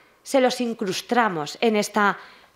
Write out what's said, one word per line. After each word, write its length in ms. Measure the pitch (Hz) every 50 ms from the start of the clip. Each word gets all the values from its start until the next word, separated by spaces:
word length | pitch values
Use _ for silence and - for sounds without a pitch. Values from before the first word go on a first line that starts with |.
| _ _ _ _
se 200 | _ - - 262
los 200 | 254 247 240 -
incrustamos 1000 | 247 233 226 - 220 185 165 - - - 240 240 226 214 180 160 147 151 - -
en 160 | - 233 214
esta, 420 | 208 208 - - 220 208 202 185 - - - - - - _ _